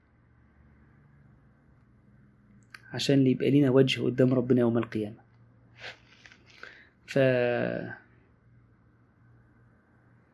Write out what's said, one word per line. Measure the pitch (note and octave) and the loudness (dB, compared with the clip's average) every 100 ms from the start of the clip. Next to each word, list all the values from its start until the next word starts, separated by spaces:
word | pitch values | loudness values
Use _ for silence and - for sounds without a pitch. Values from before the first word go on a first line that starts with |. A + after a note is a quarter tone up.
| _ _ _ _ _ _ _ _ _ _ _ _ - _ _ _ _ _ _ _ _ _ _ _ _ - _ - - | _ _ _ _ _ _ _ _ _ _ _ _ -20 _ _ _ _ _ _ _ _ _ _ _ _ -20 _ -20 -14
عشان | B2+ - C#3 C3 | -8 0 2 2
يبقى | B2+ - | 0 2
لنا | C#3 C#3 | 2 4
وجه | B2+ C3+ B2 | 4 2 0
قدام | B2+ B2 B2+ | -4 0 2
ربنا | C3 B2 B2+ | 2 0 2
يوم | A#2+ A#2 | 2 0
القيامة. | A2 A2 G#2 A2 _ _ _ _ _ - - - _ - - - _ - - - - _ - | -4 -6 -8 -12 _ _ _ _ _ -20 -20 -20 _ -20 -20 -20 _ -20 -20 -20 -20 _ -6
ف-، | - C3 B2+ A#2+ A#2+ A#2+ A#2+ - - _ _ _ _ _ _ _ _ _ _ _ _ _ - _ _ _ _ _ _ _ _ _ | 0 2 2 0 -2 -4 -6 -10 -16 _ _ _ _ _ _ _ _ _ _ _ _ _ -20 _ _ _ _ _ _ _ _ _